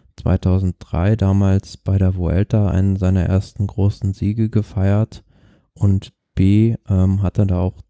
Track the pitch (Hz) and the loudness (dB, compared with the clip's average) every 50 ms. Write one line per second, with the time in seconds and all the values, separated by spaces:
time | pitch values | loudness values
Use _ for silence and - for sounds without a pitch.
0 | _ _ _ - - - 92 - - 92 92 95 95 90 - - - - - 82 | _ _ _ -6 -2 -2 0 0 0 0 0 0 0 -2 -4 -6 -10 -6 -4 -2
1 | 87 104 113 110 98 95 98 98 98 98 95 98 - - - - - 98 98 95 | 0 0 0 2 2 2 2 2 2 2 2 0 -2 -6 -16 -12 -6 -2 0 0
2 | 95 95 92 92 87 82 85 92 101 - - 107 101 95 - 95 98 98 95 95 | 2 0 0 -2 -2 -2 0 0 0 0 0 0 0 0 0 0 0 0 0 0
3 | 95 92 95 92 85 87 95 95 - - - - 101 98 - 101 98 101 - - | 0 0 0 0 0 0 0 -2 -2 -4 -6 -6 -6 -4 -2 -2 -2 -2 -2 -2
4 | - 98 95 - 92 101 107 117 110 107 - 107 104 - - 98 95 98 101 104 | -4 -6 -4 -4 -4 -4 -2 -2 -2 -2 0 -2 -4 -2 -4 -2 0 0 2 0
5 | 110 - - - - _ _ _ _ _ _ _ _ _ _ - 101 101 95 95 | 0 -2 -6 -16 -20 _ _ _ _ _ _ _ _ _ _ -2 0 2 2 0
6 | - - _ _ _ _ - - 98 98 101 107 110 113 117 - _ - 98 92 | -2 -6 _ _ _ _ -2 0 2 4 4 4 2 2 0 -2 _ -2 0 2
7 | 95 95 95 98 101 87 - 107 104 95 90 90 92 92 - - - _ | 2 2 2 0 -2 -2 0 0 0 0 0 0 -2 -4 -4 -8 -18 _